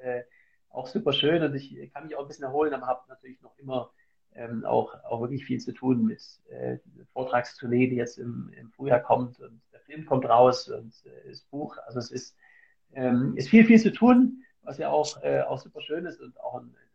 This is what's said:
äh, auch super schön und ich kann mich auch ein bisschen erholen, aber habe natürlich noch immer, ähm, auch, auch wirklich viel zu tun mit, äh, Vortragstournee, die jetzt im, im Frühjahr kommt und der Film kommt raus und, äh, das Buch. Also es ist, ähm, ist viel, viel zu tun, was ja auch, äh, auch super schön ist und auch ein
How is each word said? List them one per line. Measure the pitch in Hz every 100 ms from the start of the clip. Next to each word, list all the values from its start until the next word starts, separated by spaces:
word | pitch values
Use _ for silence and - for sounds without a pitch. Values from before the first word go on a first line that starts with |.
äh, | 127 123 - _ _ _ _
auch | - -
super | - 143
schön | 139 143 170
und | 151 135
ich | - - 143
kann | 143 156
mich | 139
auch |
ein | 139
bisschen | 143 135
erholen, | 143 151
aber | 131 127
habe | - -
natürlich | - 131 131
noch | 123 _
immer, | 135 127 - _ _ _ _
ähm, | - 117 113
auch, | - 120 110 -
auch | - 117
wirklich | 123 139
viel | - 120
zu | -
tun | - 131 120 110
mit, | 120 - _ -
äh, | 127 127 123 - 135 -
Vortragstournee, | 127 127 123 - - 120 123 127
die | 123
jetzt | 120 -
im, | 120 123 127 -
im | -
Frühjahr | - 135 123
kommt | - 123 123 -
und | 123 117 _
der | -
Film | - 156 160
kommt | 131
raus | 123 117 127 127 -
und, | 117 113 - -
äh, | 123 135
das | 139
Buch. | _ 143 151 - -
Also | 127
es | 117
ist, | 127 - _ _ _ _ _ _
ähm, | 135 127 123 139 -
ist | 135
viel, | 226 226
viel | 226
zu | 202
tun, | - 240 247 262 - - _
was | - 143
ja | 143
auch, | 151 147 143
äh, | 147 139
auch | 131 131
super | 120 151
schön | 147 160 180
ist | -
und | 127 -
auch | 120 127
ein | 120 _ _